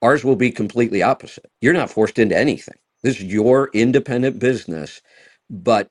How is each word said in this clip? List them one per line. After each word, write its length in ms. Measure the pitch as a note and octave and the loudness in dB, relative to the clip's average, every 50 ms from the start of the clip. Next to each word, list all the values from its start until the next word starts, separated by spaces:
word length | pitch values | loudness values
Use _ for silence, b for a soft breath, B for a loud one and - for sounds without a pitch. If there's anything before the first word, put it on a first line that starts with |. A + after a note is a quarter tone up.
Ours 220 | A#2 A#2+ C#3+ D3 - | 2 2 2 2 2
will 120 | C3 C3 | 0 0
be 140 | G2+ B2 B2 | 2 0 -2
completely 500 | B2 - A2 F#2+ - A#2+ A#2+ A2 - G2 | -2 -4 -6 -4 -2 -2 -2 0 0 0
opposite. 480 | F2 A#2 C3+ - - - - - _ _ _ - | 0 0 0 -2 -6 -20 -20 -20 _ _ _ -2
You're 120 | - C#3 | 0 2
not 180 | F3 F3 B2+ - | 2 2 -2 -2
forced 280 | - A2 G#2+ G2+ - - | -2 -2 -2 0 2 0
into 180 | A2+ G2 E2 | 0 2 2
anything. 420 | F2 B2+ D3 G#2 - - - G1+ _ _ _ _ _ | 2 2 0 -2 -4 -8 -20 -20 _ _ _ _ _
This 140 | - C3 B2+ | -4 -4 -4
is 80 | G#2+ G2 | -4 -8
your 440 | F#2 G2+ G#2+ G#2+ A#2+ B2+ C3+ C#3 - | -6 -2 0 2 4 4 2 2 0
independent 640 | - G#2+ A2+ A#2+ B2 C3+ A#2+ - B2 B2 B2+ C3+ - - | 0 0 2 2 2 0 0 -2 -4 -2 -2 -4 -4 -2
business, 640 | A#2+ B2+ B2+ G#2+ - - E2 D#2+ D2+ - - - b b b b b b b b b - | -2 -2 -2 -2 -6 -10 -12 -10 -12 -14 -16 -20 b b b b b b b b b -18
but 400 | A#2 F#2 F2 A#2+ A2+ G#2 G2 _ | -12 -6 0 0 0 0 0 _